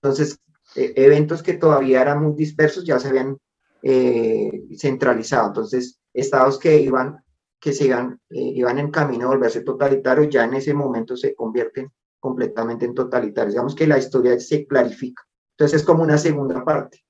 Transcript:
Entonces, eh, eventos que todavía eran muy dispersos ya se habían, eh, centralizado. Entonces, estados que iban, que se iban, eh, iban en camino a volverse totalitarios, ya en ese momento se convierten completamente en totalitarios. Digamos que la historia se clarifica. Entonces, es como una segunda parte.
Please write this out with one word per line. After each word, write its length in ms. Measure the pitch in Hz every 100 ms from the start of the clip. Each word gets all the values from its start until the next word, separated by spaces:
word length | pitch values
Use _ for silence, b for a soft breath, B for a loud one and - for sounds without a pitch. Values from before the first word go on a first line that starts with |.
Entonces, 360 | 143 135 151 - _ _ _ -
eh, 160 | - -
eventos 440 | 135 147 151 165
que 100 | -
todavía 480 | 175 160 143 131 131
eran 200 | 131 147
muy 100 | 151 147
dispersos 480 | 151 - 156 185
ya 160 | 175 131
se 100 | 139
habían, 280 | 131 131 135 _ _ _ _
eh, 800 | - 131 127 117 113 110 107 - - -
centralizado. 720 | 143 131 135 113 110 135 104
Entonces, 520 | 101 107 123 123 _ _
estados 440 | 123 135 139 131 135
que 240 | 170 151
iban, 420 | 139 127 131 - _ _ _ _
que 100 | -
se 140 | 135 139
iban, 340 | 123 123 123 _
eh, 200 | 135 127 127
iban 240 | 123 131
en 120 | 147
camino 360 | 160 143 120 127
a 20 |
volverse 320 | 135 120 113
totalitarios, 680 | - - 139 135 131 135 151
ya 140 | 139 117
en 100 | 135
ese 180 | 135
momento 420 | 147 139 117 113 123
se 200 | - -
convierten 560 | 113 117 113 - 131 _ _ _
completamente 680 | 135 127 113 113 113 113 120
en 80 | 123
totalitarios. 580 | 127 127 110 101 110
Digamos 220 | 107 135 151
que 120 | 156
la 100 | 139
historia 380 | 127 131 123 120
se 260 | - 151 -
clarifica. 580 | 139 123 - 127 - - _ _ _
Entonces, 240 | 147 151
es 40 | 151
como 180 | 165
una 140 | 160 151
segunda 480 | 165 147 135 127 123
parte. 400 | 151 127 _ _